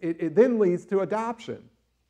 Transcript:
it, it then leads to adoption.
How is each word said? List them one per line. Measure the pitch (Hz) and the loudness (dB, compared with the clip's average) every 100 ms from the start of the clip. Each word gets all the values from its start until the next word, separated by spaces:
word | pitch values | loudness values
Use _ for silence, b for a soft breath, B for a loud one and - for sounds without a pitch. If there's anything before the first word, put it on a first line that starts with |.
it, | 170 170 | -6 -4
it | 165 156 | 0 4
then | 254 226 | 4 4
leads | 196 175 - | 2 0 -2
to | 196 | -2
adoption. | 190 208 226 233 - 110 117 _ _ _ _ | -2 -4 -4 -8 -12 -14 -16 _ _ _ _